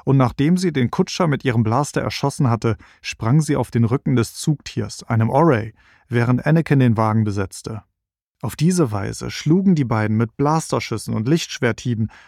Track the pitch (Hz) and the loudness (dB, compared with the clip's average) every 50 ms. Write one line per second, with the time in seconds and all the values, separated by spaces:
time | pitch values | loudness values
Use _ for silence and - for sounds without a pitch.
0 | - 135 135 139 131 120 - - 143 156 185 180 190 180 143 135 120 117 - - | -2 2 2 4 2 2 0 0 0 2 2 2 0 0 0 0 -2 0 0 -2
1 | - - - - 190 156 135 - - 135 113 117 110 107 113 131 147 - - 139 | -2 -2 -2 -2 0 0 0 0 0 0 0 2 2 2 0 0 0 -2 -4 -4
2 | 131 123 - - - 139 - - 147 117 117 110 - 117 104 - - - _ _ | -4 -4 -4 -4 -4 -2 0 0 0 0 0 0 0 -2 -2 -4 -8 -16 _ _
3 | - - - - - 113 135 160 151 151 143 131 120 - - 120 117 104 123 143 | -14 -14 -10 -4 0 2 2 2 2 2 0 -2 -2 -2 0 0 0 0 0 -2
4 | - 156 131 120 110 - - - - 165 151 - - - - 120 107 107 - - | -2 0 0 0 0 -2 -6 -4 -2 -2 -2 -2 -6 -10 -8 -8 -8 -8 -10 -12
5 | - - 117 113 113 113 120 139 165 165 131 107 110 113 - _ _ _ _ _ | -6 -2 0 0 0 2 2 4 4 4 4 2 0 -4 -10 _ _ _ _ _
6 | _ - 117 120 120 123 127 127 - 147 156 165 151 - 147 135 127 120 110 110 | _ -4 -2 0 2 2 0 0 2 2 2 2 2 2 4 4 4 4 4 2
7 | 110 110 110 113 107 107 98 104 95 95 - - - - 110 104 - _ _ _ | 2 2 2 2 0 0 -2 -4 -6 -6 -8 -12 -12 -12 -12 -12 -14 _ _ _
8 | _ _ _ _ _ _ _ _ - 123 - - 151 175 185 180 156 117 107 98 | _ _ _ _ _ _ _ _ -10 -8 -4 0 0 2 2 2 2 0 0 -4
9 | 98 110 110 - 123 120 - - - 147 160 196 190 196 180 151 135 110 117 107 | -4 -6 -6 -8 -8 -10 -10 -4 0 2 2 4 4 4 2 2 2 0 0 0
10 | 107 107 110 110 117 113 _ - 143 147 156 160 151 - - 120 - - 120 107 | 0 2 2 0 0 -2 _ -2 0 0 0 0 -2 -2 -4 -4 -4 -4 -6 -8
11 | - - 113 110 107 127 160 165 - - - - 127 117 110 - - 127 120 107 | -6 -6 -4 -2 0 0 0 0 -2 -4 -6 -2 -2 -2 -2 -2 -4 -4 -2 -2
12 | 113 - - - - | -2 -4 -6 -12 -20